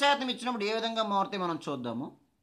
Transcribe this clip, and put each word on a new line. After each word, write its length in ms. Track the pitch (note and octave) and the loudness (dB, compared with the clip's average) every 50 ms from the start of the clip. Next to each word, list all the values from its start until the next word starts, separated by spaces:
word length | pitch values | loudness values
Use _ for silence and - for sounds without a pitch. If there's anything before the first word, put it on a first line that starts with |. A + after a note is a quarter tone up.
శాతం 280 | C#4 C#4+ C#4+ A3+ C4 B3+ | 6 4 4 4 2 -2
ఇచ్చినప్పుడు 320 | B3 - A#3 B3 B3 A3 G3+ G#3 | -4 -2 -2 -2 -2 0 0 0
ఏ 20 | A3 A3+ | 0 0
విధంగా 260 | A3 A3+ A3+ A3+ A3 G#3 | 0 0 0 0 0 2
మారుతాయి 300 | G3 G3 F#3+ F#3+ G3+ G3 F3+ | 2 2 2 0 0 -2 -2
మనం 140 | F3 E3 D#3 - | -2 -2 -2 -4
చూద్దాము. 400 | D#3+ C#3+ C3 A#2+ A#2+ A2+ A#2 C#3+ - - - _ _ _ _ | -4 -4 -4 -4 -4 -4 -4 -6 -8 -10 -16 _ _ _ _